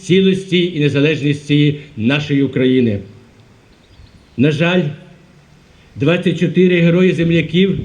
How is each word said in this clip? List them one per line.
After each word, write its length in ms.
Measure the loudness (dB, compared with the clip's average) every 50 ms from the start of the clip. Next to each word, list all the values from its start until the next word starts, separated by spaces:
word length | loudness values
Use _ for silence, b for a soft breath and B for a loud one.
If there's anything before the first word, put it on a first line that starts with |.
цілості 720 | -4 0 2 2 4 2 0 0 -2 -2 -2 -2 0 -2 -2
і 60 | -2
незалежності 960 | -2 0 0 0 0 0 0 -2 -2 -2 -4 -4 -2 -2 0 2 2 2 0 B B B B
нашої 460 | -4 -2 0 0 -2 -2 -2 -2 -2
України. 560 | -2 -2 -2 0 0 2 2 2 0 0 -2 -4 -8 -12 -20 -20 -20 -20 -20 _ -20 _ _ _ _ _ _ _ _ _ -20 -20 -20 -20 -20 -20 _ _ -4
На 140 | 0 0 0
жаль, 320 | 0 0 -2 0 0 0 -2 -2 -6 -10 -18 -20 -20 -20 -20 -20 -20 -20 _ _ _ _ _ b b b b b b
двадцять 440 | -4 -2 0 0 0 0 -2 -2 0
чотири 400 | -2 -2 2 2 2 4 4 2
герої 320 | 2 2 2 4 2 2
земляків 680 | 2 0 0 0 0 0 -2 0 0 2 2 2 0 -4